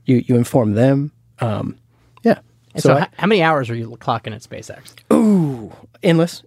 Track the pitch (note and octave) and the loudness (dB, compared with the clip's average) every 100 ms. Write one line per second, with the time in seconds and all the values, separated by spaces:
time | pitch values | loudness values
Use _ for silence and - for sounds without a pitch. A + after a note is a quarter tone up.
0 | - B2 - A#2+ A#2+ C#3 G#2+ G#2 C3 C#3 | 0 0 2 0 2 0 0 2 2 2
1 | C#3+ - _ - A#2+ G#2 - - _ _ | -4 -12 _ -8 -6 -4 -8 -12 _ _
2 | _ _ A3+ - _ _ _ - D3+ D3 | _ _ -2 -2 _ _ _ 0 2 2
3 | E3+ - F#3 G#3+ D#3+ D3+ A#2 A#2 A2+ A#2 | 0 -4 0 2 2 0 -2 -6 -8 -10
4 | - A2+ - A2 - A#2+ - - - - | -6 -6 -6 -14 -16 -18 -16 -20 -20 -20
5 | _ A#3 A3 F#3+ D3+ B2 G#2 - - _ | _ 2 4 2 0 -4 -12 -18 -20 _
6 | F#3+ E3 E3+ - | 0 2 0 -6